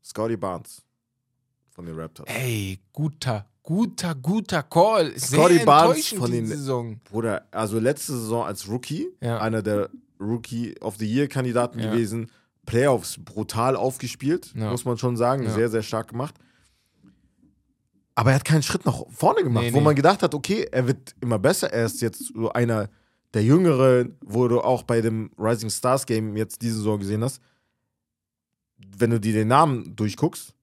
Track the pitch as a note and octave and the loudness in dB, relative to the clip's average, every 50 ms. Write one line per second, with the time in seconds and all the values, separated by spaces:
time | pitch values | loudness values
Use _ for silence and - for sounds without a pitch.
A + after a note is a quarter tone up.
0 | _ - - - A2 A2+ A#2 G2 F#2 G2 F2+ E2+ - - - - _ _ _ _ | _ -14 -8 -6 -4 -4 -4 -4 -6 -8 -8 -8 -12 -16 -20 -20 _ _ _ _
1 | _ _ _ _ _ _ _ _ _ _ _ _ _ _ _ - E2+ E2 D#2+ D#2+ | _ _ _ _ _ _ _ _ _ _ _ _ _ _ _ -18 -16 -14 -12 -12
2 | D#2+ D#2+ _ - - - A2+ - C3 B2+ A#2 G#2+ G2+ F#2+ F#2+ F#2+ _ _ _ - | -12 -14 _ -18 -14 -10 -6 -4 -4 -2 -2 -4 -4 -6 -8 -10 _ _ _ -6
3 | D3+ D#3 - _ - C3+ A#2+ G#2+ G#2 _ _ _ _ - D#3+ G3 A#3 G3 - - | -6 -6 -6 _ -4 -4 -4 -4 -6 _ _ _ _ -4 -2 0 0 -2 -2 -6
4 | - F3 D#3+ C3+ B2 D3+ G3 A3 G#3 - F#3+ D#3+ C3+ _ - E3 F3+ G#3+ A3+ G#3 | -6 -6 -6 -4 -2 -2 -2 -2 -2 -2 -4 -4 -4 _ 4 4 4 6 4 2
5 | E3 D3+ - - C3 - C3 D#3 D#3+ F3+ F3 E3 - - C#3+ D3+ E3 G3+ C4+ D#4 | 2 0 -2 -6 -6 0 4 6 8 8 8 8 8 8 8 10 10 8 6 2
6 | - - A3 G3 B2 A#2+ A#2+ A#2+ A2+ A2 D3+ D3+ C#3+ C3+ C3 B2 A#2 A#2 A2 A2 | 0 -4 -4 -2 -2 0 0 -2 -2 -4 -6 -6 -4 -4 -4 -4 -4 -8 -12 -14
7 | _ _ G2+ A2 A2+ A2+ G2+ - _ _ - G2+ A2 G#2 G#2 A2+ A2 B2+ D3+ D3 | _ _ -6 -2 -2 -2 -2 -4 _ _ -6 -4 -4 -2 -2 0 0 0 0 -2
8 | - - C#3 B2 A2+ A2 A2+ A#2 A2 D2+ G2 F#2 - G2 G#2+ B2+ B2+ - D3 F3 | -4 -6 -6 -6 -4 -2 -2 -2 -2 -4 -8 -10 -8 -6 -6 -6 -6 -6 -6 -6
9 | D4+ F#4 F#4 _ - A#2+ A#2 A2+ G#2+ A2+ A2+ A2 G2 G#2+ G#2 G#2 G2 - - - | -6 -8 -10 _ -6 -4 -4 -2 -2 -2 -2 -2 -2 0 0 -2 -2 -4 -8 -20
10 | _ _ _ _ G2 G#2 A#2 A#2 A2 - A#2+ A#2 A#2+ G#2 - - - A2 G#2 G#2 | _ _ _ _ -6 -4 -4 -4 -6 -8 -6 -6 -6 -6 -8 -10 -10 -10 -8 -6
11 | A2 G#2+ A2+ C3+ D3 C#3 - C#3 B2+ B2 A#2 B2 A#2+ A#2+ - A#2 A2+ A2 A2 A#2 | -6 -2 0 0 0 0 -2 -4 -4 0 0 0 -2 -2 -4 -6 -4 -2 0 0
12 | A#2 G2+ G#2+ A#2 A2+ - _ _ _ _ _ _ _ - A2+ A#2 C3+ C#3+ C3 A2 | -2 -2 -4 -8 -10 -10 _ _ _ _ _ _ _ -2 0 2 4 4 2 2
13 | F2 - - - E3 - - G2+ G#2+ - - A#2+ A#2 C3 C3+ G2 F2 C3 C3 - | -2 -6 -14 -14 -16 -12 -8 -8 -8 -6 -2 -2 0 0 0 0 -2 -4 -4 -4
14 | - A#2+ - - - C#3 E3 F3+ - - - A2+ A2 G#2+ A2 A#2+ - B2+ A#2+ A2+ | -10 -12 -10 -6 -4 -2 -2 -2 -4 -10 -10 -8 -6 -4 -4 -4 -4 -4 -4 -2
15 | - B2+ B2 A2+ A#2+ A#2+ C3 C#3 B2+ A2+ A2 G#2 A#2 A#2+ A2 A2+ G#2+ - - A2 | -2 -4 0 0 0 0 0 0 -2 -2 0 0 0 0 0 -4 -4 -4 -6 -8
16 | A2 - - A#2 C3 D#3 - _ _ _ _ _ _ _ _ _ _ _ _ _ | -8 -8 -8 -10 -10 -10 -12 _ _ _ _ _ _ _ _ _ _ _ _ _
17 | _ - _ _ _ _ _ _ _ _ _ _ _ _ _ _ _ _ _ _ | _ -20 _ _ _ _ _ _ _ _ _ _ _ _ _ _ _ _ _ _
18 | _ _ _ - A2+ B2+ C3 C3 - - D#3 D#3 C#3 - - F3+ - - A2+ - | _ _ _ 0 2 4 4 2 2 2 2 2 2 0 -4 -2 -2 -2 -2 -2
19 | - - B2 - - G3 A4 A4+ F#4+ C3+ A#2+ A2+ A#2+ A#2+ A#2 C#3+ D3 D3+ D3 C#3 | -8 -14 -6 2 2 2 4 4 0 2 2 2 2 2 2 4 4 4 4 6
20 | C#3 E3 G3+ - - E3+ - D3 C3 - G3 A3 - - - B2+ B2+ A#2+ C3 - | 6 6 6 6 2 -2 -2 -4 -2 -2 -2 -2 -2 -2 -2 0 0 0 -2 -2
21 | - - - _ - A#2+ A#2 G#2+ F#2+ C#3+ F#3 - - - - A#2 A#2 A2+ - - | -4 -20 -16 _ -4 -2 -2 2 2 2 2 2 -2 -2 -2 -2 -2 -2 -2 -2
22 | A#2+ A2+ - - - - - G#2+ A2+ A2+ - A#2+ A#2+ A#2 A#2 A2 G2+ G2 _ _ | -4 -4 -4 -6 -14 -12 -8 -4 -4 -4 0 0 0 0 0 -2 -4 -6 _ _
23 | _ _ _ _ _ _ - A2+ G#2 A#2 C#3 F3 F#3+ E3+ D3 B2+ C3+ C3 B2+ B2 | _ _ _ _ _ _ -2 0 4 6 6 6 6 4 4 4 6 6 6 4
24 | B2 A#2+ - _ - - G2+ A#2 B2+ A#2 A#2 B2 - A#2 B2+ A#2 - - A#2+ A#2 | 2 0 -6 _ -16 -4 0 0 2 4 2 2 2 0 0 -2 0 -2 0 0
25 | A2 A#2 A2 A2 A2 - _ - G#2+ A2 A#2+ G#2+ A2 A2 - - - B2+ B2+ C#3 | 0 0 -2 -4 -8 -10 _ -4 -2 -2 -2 -2 -4 -8 -8 -4 0 0 0 0
26 | C3+ - A#2 A2 A2 A2 G#2 G#2+ A2 A2 - - A#2 A#2 A2+ A2 G#2 G#2+ G#2+ G2+ | 0 -2 -4 -2 -2 -4 -4 -6 -6 -6 -6 -8 -6 -4 -4 -2 0 -2 -2 -2
27 | G2 G2 G#2 G#2+ A2+ C3 - - _ _ _ _ _ _ _ _ _ _ _ _ | -2 -4 -2 -2 -2 -4 -6 -8 _ _ _ _ _ _ _ _ _ _ _ _
28 | _ _ _ _ _ _ _ _ _ _ _ _ _ _ _ _ A2+ G2 F#2+ G2 | _ _ _ _ _ _ _ _ _ _ _ _ _ _ _ _ -20 -20 -4 -2
29 | A#2+ A2+ A#2 A2+ G2+ A2+ A2 G#2+ A2 A2 B2 C#3+ D#3+ D#3 C3+ A#2 - - G#2 - | 0 0 0 0 0 0 0 0 2 4 4 4 4 4 2 -4 -6 -10 -6 -4
30 | G#2+ G#2+ G#2 - - E3 - - - - _ _ | -4 -4 -2 -2 -2 -2 -2 -6 -18 -18 _ _